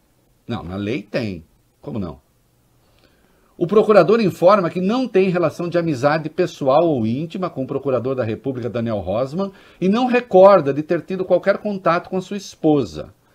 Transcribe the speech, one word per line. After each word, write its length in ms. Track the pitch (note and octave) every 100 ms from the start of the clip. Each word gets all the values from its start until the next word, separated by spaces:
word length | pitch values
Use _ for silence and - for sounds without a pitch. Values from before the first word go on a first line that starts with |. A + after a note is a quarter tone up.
| _ _ _ _ -
Não, 160 | F#2
na 140 | D#2 F#2+
lei 260 | G2+ D3
tem. 420 | - D#3 A2 F2 - _ _ _
Como 160 | - B2
não? 240 | F2 - _ _ _ _ _ _ _ _ _ _ _ _ _ -
O 80 | E3+
procurador 560 | G#3+ G#3 G#3 E3 A3+
informa 480 | G3 - E3+ G#3 E3
que 100 | F3
não 280 | F#3 B3 B3+
tem 220 | F#3 F#3+
relação 380 | F3 D#3+ - E3+
de 80 | E3+
amizade 540 | E3 C3 C#3+ D#3+ D3+
pessoal 560 | - F3 - C#3 D3 E3+
ou 220 | C3+ A2
íntima 420 | B2 E3 G3 F3
com 140 | C3+
o 40 | C3
procurador 460 | C3+ C#3 B2+ B2
da 100 | C3
República, 460 | A2 G#2+ C#3 B2 A#2
Daniel 300 | A#2 A#2 G#2+
Rosman, 520 | F2+ G#2+ C3+ E3 G3 - - -
e 80 | F#3
não 160 | A3 B3
recorda 640 | A#3+ A#3+ F#3 G3 F#3+ C#3
de 120 | C#3
ter 180 | D3+ F3
tido 240 | - F#3 F#3
qualquer 320 | F3 G3 G#3
contato 540 | G#3 G3 F#3 F3 F3
com 60 | F#3+
a 40 |
sua 160 | F#3 G3+
esposa. 760 | - - D#3 D3 G2+ D2+ C#2+ - _